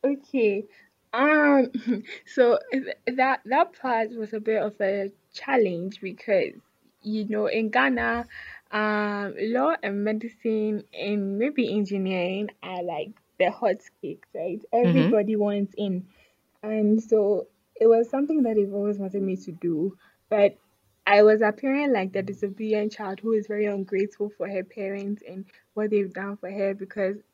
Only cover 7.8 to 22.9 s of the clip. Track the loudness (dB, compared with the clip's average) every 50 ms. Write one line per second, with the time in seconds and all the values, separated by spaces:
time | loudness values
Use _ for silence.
7.8 | 2 2 0 0 -2 -2 -2 -4 -6 -10 -14 -18 -18 -18 -20 -20 _ _ -4 -2
8.8 | 0 0 0 0 -2 -2 -4 -4 -6 -8 -6 -6 -4 -2 0 0 0 0 0 -2
9.8 | -4 -4 -4 -2 -2 -2 -2 -4 -6 -10 -14 _ _ -2 0 0 0 -2 -2 -4
10.8 | -6 _ -12 -8 -6 -2 -2 -2 -2 -2 -2 -2 -2 0 0 0 -2 0 0 -2
11.8 | -2 0 -2 -2 -2 -2 0 -2 -2 -2 -2 -4 -6 -8 -10 _ -14 -10 -8 -6
12.8 | -6 -6 -6 -6 -8 -10 -12 _ _ _ _ _ 0 0 0 0 -2 -2 -2 -2
13.8 | _ -20 _ _ -12 -12 -12 -12 -16 _ _ -8 -8 -6 -8 -8 -8 -2 0 2
14.8 | 4 4 4 4 4 4 4 2 2 2 0 0 0 0 0 -2 -4 -4 -4 -6
15.8 | -4 -4 -4 -6 -6 -10 _ _ _ _ _ _ _ _ _ _ -8 -6 -2 0
16.8 | 2 4 4 2 2 2 2 2 4 2 2 0 -2 -8 _ _ _ _ _ 2
17.8 | 6 6 6 6 4 0 0 -2 0 0 2 2 2 2 2 2 0 0 -2 -2
18.8 | -2 -2 -2 -4 -6 -6 -4 -2 -2 -2 -4 -4 -8 -12 -14 -6 -4 -2 -2 0
19.8 | -2 -4 -4 _ _ _ _ _ _ _ 4 4 4 4 4 _ _ _ _ _
20.8 | _ _ _ _ _ 6 8 8 10 8 8 6 4 0 0 -2 -2 -2 0 0
21.8 | 2 2 2 2 0 -2 -4 -4 -4 -4 -6 -6 -6 -6 -6 -6 -4 -2 0 0
22.8 | 0 -2